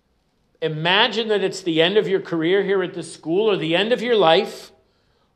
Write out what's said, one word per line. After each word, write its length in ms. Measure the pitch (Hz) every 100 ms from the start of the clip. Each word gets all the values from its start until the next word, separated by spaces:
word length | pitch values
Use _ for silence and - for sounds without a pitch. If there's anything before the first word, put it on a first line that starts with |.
| _ _ _ _ _ _
"Imagine 680 | 160 151 170 190 226 214 220
that 160 | 208
it's 160 | 185 -
the 220 | 175 160
end 160 | 170 208
of 100 | 185
your 120 | 190
career 440 | - 170 160 196
here 180 | 185 196
at 120 | 180
the 80 | 175
school 460 | - - 156 180 220
or 100 | 180
the 180 | 160 170
end 160 | 214
of 80 | 233
your 160 | 233 220
life. 560 | 165 170 226 - - _ _ _ _ _ _